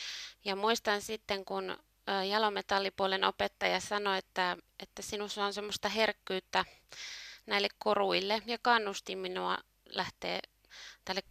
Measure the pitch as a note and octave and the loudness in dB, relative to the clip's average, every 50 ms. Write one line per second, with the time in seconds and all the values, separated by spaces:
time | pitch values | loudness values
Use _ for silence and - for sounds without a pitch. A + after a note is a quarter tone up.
0 | - - - - - - - _ - G3+ F#3+ G3 G3+ A3 A#3 A3+ - A3 G#3 G#3 | -8 -8 -8 -10 -10 -14 -14 _ -4 -4 -2 2 2 2 2 2 2 0 0 0
1 | G3+ - A3 G#3+ _ - G#3 G3 F#3 - G3 F#3+ F#3+ F#3 F#3 - - _ _ _ | 0 -4 -8 -6 _ -4 -4 -4 -4 -4 -4 -4 -4 -4 -6 -8 -12 _ _ _
2 | _ - G3 G3 F#3+ G3 G3+ A3 A3+ G#3 G3+ G3 G3 - G3+ G3 G3 G3 - - | _ -2 0 0 2 2 2 4 4 2 2 0 0 2 2 2 2 0 0 0
3 | G3 F#3+ F#3+ F#3+ F#3+ G3 - - G3+ G3+ - - G3+ F#3 F3+ F#3 F#3 - G#3 G#3 | 0 2 2 2 2 0 2 0 -2 -2 -2 0 0 2 2 0 0 -2 -2 -2
4 | G#3 G3+ F#3+ F#3+ - _ - F#3+ F#3 F3+ F3+ - - _ _ - - - - - | 0 0 0 -2 -2 _ -2 -2 0 0 -2 -4 -8 _ _ -18 -18 -16 -14 -12
5 | G3 - A3 G#3 G#3 G3+ - G#3+ G3+ G3+ G3 G#3 G#3 G#3 G3+ - - G#3 G3 A3 | -10 -6 -6 -6 -6 -4 -2 -2 -2 -2 -2 -4 -6 -6 -4 -2 -2 0 2 2
6 | A3 G#3 G3+ _ _ - F#3+ F#3 - _ - F#3 F#3 - - - _ _ - - | 2 2 2 _ _ -4 -4 -4 -2 _ 0 0 0 0 -4 -20 _ _ -16 -14
7 | - - - - - - - - - A3+ G#3 G3+ G3+ G3+ - - - G#3+ G#3 G3+ | -12 -12 -12 -12 -14 -14 -16 -14 -4 0 2 2 2 2 0 0 2 2 4 4
8 | G3+ F#3+ F3 F3 F#3+ G3 G#3+ A3 G#3+ A#3 A#3+ A3+ - B3 A#3+ A3+ G#3+ G3+ G3 - | 4 4 4 2 2 2 0 -2 -2 -4 -4 0 4 6 6 6 4 0 -4 -6
9 | - - F#3 F#3+ F#3 F#3 F#3 F#3 F3+ F3+ F#3 - - _ _ _ _ - - G3 | -6 -8 -8 -6 -6 -6 -4 -2 0 0 -2 -2 -4 _ _ _ _ -6 -4 -4
10 | F3+ - - _ - F3+ F3+ F#3+ - - _ _ _ _ - - - - - - | -4 -4 -6 _ -4 -4 -4 -4 -6 -10 _ _ _ _ -20 -18 -18 -18 -18 -10
11 | - - F#3 G3 - - | -8 -6 -4 -4 -4 -2